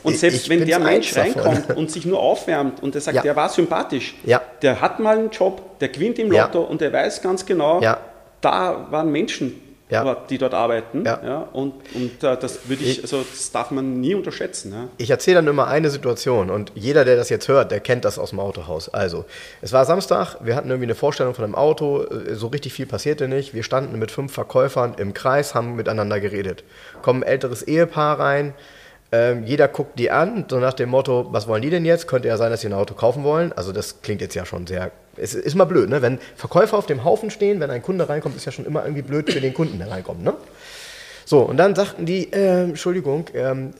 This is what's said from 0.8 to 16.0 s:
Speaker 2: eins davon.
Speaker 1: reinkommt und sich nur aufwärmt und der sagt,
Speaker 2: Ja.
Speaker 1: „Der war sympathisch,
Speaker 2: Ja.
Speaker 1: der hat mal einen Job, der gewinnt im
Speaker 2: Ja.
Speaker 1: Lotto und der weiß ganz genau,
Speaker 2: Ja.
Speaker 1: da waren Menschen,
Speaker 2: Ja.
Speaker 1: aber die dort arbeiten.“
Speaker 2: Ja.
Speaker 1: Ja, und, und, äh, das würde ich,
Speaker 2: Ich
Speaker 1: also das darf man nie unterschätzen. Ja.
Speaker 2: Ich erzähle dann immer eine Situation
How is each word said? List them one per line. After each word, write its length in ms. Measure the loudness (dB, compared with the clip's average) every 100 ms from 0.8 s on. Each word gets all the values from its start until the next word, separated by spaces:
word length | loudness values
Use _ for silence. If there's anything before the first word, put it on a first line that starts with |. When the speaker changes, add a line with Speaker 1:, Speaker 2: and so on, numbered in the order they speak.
| 4 4 2 2
Speaker 2:
eins 180 | 2
davon. 180 | 2 2
Speaker 1:
reinkommt 240 | 2 0 -2
und 140 | -2
sich 160 | -4 -2
nur 140 | 2
aufwärmt 600 | 2 2 0 0 0 -2
und 100 | -4
der 60 | -4
sagt, 160 | 0 2
Speaker 2:
Ja. 60 |
Speaker 1:
„Der 120 | 2
war 140 | 2 2
sympathisch, 640 | 2 2 0 -2 -4 -6 -6
Speaker 2:
Ja. 160 | 2 2 2 0
Speaker 1:
der 180 | 2 4
hat 200 | 2 2
mal 180 | 2 4
einen 120 | 2
Job, 480 | 0 0 0 -10 -6
der 80 | -4
gewinnt 320 | -2 -2 0
im 120 | 4
Speaker 2:
Ja. 120 | 4 4
Speaker 1:
Lotto 140 | 2
und 180 | 0 0
der 120 | 0
weiß 280 | 2 0 -2
ganz 240 | -2 -2
genau, 360 | 0 2 4 4
Speaker 2:
Ja. 160 | 4 2 -2 -20 -20 _
Speaker 1:
da 460 | 0 2 0 -4 -4
waren 200 | -2 0
Menschen, 480 | 0 -2 -4 -6 -6 -16 -20 -4
Speaker 2:
Ja. 100 | 0
Speaker 1:
aber 220 | 0 -2 -4
die 80 | -2
dort 160 | 0
arbeiten.“ 500 | 0 0 0 -2 -4
Speaker 2:
Ja. 160 | -2 -2
Speaker 1:
Ja, 260 | -4 -6 -6
und, 220 | -6 -8 -8 -12
und, 280 | -8 -8 -2
äh, 120 | -2 0
das 300 | -4 -10 -6
würde 120 | -4
ich, 140 | -2 -4
Speaker 2:
Ich 40 |
Speaker 1:
also 160 | -4 -6 -6
das 200 | -8 -6
darf 180 | -4 -4
man 300 | -4 -4 -2
nie 140 | -2
unterschätzen. 580 | -2 -4 -6 -8 -8 -12
Ja. 160 | -12 -12 -8
Speaker 2:
Ich 140 | 0
erzähle 260 | 2 6 6
dann 120 | 6
immer 180 | 4 2
eine 240 | 2 2
Situation 580 | 0